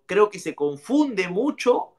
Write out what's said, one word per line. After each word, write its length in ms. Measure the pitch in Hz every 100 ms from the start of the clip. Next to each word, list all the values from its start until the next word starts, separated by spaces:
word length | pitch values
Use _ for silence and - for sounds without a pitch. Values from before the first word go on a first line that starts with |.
| -
creo 240 | 190 208
que 100 | 185
se 140 | 160 -
confunde 720 | 147 143 - 277 294 196 180
mucho, 680 | 180 277 - 247 247 -